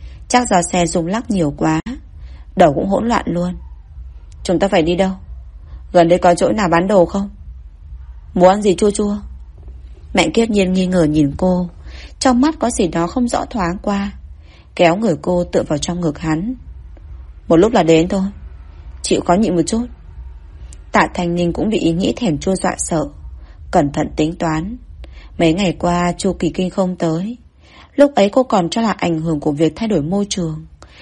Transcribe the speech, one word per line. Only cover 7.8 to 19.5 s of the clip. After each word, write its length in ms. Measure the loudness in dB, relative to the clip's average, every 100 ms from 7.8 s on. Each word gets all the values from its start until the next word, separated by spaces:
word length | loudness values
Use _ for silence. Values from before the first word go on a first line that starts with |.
| -18 -18 -18 -18 -8
"Muốn 140 | 6 6
ăn 140 | 6
gì 120 | 2
chua 160 | 4 2
chua?" 260 | 2 -2 -4 -8 -16 -18 -20 -20 -18 -20 -20 -4
Mạnh 180 | 0 2
Kiết 180 | 2 2
Nhiên 220 | 2 2
nghi 140 | 2 2
ngờ 180 | 2
nhìn 280 | 2 4 2 0
cô, 320 | 0 0 -2 -8 -18 -16 -18 -2
trong 220 | 2 4
mắt 140 | 2 2
có 120 | -4
gì 180 | 0 -2
đó 180 | 0 -2
không 220 | -2 -2
rõ 160 | -2
thoáng 340 | -4 -4 -4 -4
qua, 300 | -2 -2 -4 -8 -18 -20 -20 -20 -20
kéo 220 | 2 4 4
người 200 | 0 -2
cô 220 | 0 -2
tựa 180 | 0 -2
vào 160 | -2 -4
trong 220 | -4 -4
ngực 180 | -4 -4
hắn. 360 | -4 -2 -4 -8 -12 -18 -18 -20 -18 -18 -18 -20 2
"Một 80 | 4
lúc 160 | 6
là 100 | 4
đến 260 | 6 4 4
thôi, 160 | 0 -2 -6 -16 -18 -20 -20 -18 -14
chịu 180 | -2 -2
khó 140 | 2
nhịn 220 | 2 2